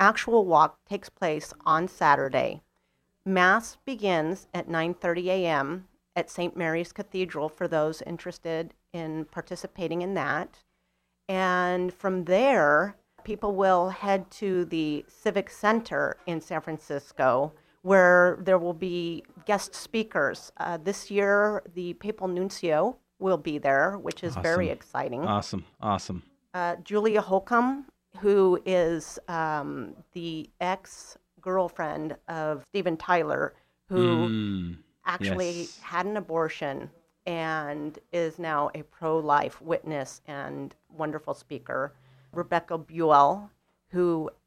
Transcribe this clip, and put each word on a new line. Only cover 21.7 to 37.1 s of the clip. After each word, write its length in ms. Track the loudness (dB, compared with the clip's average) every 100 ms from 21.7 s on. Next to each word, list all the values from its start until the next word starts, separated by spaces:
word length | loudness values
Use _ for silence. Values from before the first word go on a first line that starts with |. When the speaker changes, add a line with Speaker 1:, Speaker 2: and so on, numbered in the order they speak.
Speaker 1:
the 200 | -8 -8
Papal 340 | -8 -8 -6 -4
Nuncio 680 | -2 -4 -2 0 2 2 -2 _ -4
will 200 | 0 0
be 200 | -2 -2
there, 400 | 2 4 2 0
which 260 | -8 -8
is 120 | -8 -4
very 320 | 0 0 0
Speaker 2:
Awesome. 100 | -4
Speaker 1:
exciting. 480 | -8 -6 -6 -4 0
Speaker 2:
Awesome, 400 | 0 -2 -6 -10 _
awesome. 420 | -2 -2 -4 -10 -12 _ _
Speaker 1:
Uh, 220 | -6 -4 -4
Julia 380 | -4 0 2 2
Holcomb, 640 | 2 0 2 2 2 0 -8 _ _ -2
who 420 | 2 6 6 4 2
is, 500 | 2 2 0 -4 -12 -6
um, 680 | -2 -2 -2 -4 -8 -10 -14 -16
the 340 | -10 -8 -8 -10 -6
ex-girlfriend 1600 | -4 -4 -8 -20 -20 -20 _ _ -2 0 0 -2 -6 -6 -8 -10 -10
of 360 | -6 -4 -6 -6
Steven 280 | -4 -2 -2
Tyler, 580 | 2 2 2 -2 -2 -6 _ _ -4
who 400 | 2 4 4 2
Speaker 2:
Mm, 480 | 0 -2 -4 -6 -10 _ _ -6
Speaker 1:
actually 540 | -4 -2 -2 -2 -4
Speaker 2:
yes. 180 | -10 -14
Speaker 1:
had 260 | -8 -4 -4
an 120 | -4
abortion 760 | -4 -2 -2 -2 -6 -6 -10 -16 _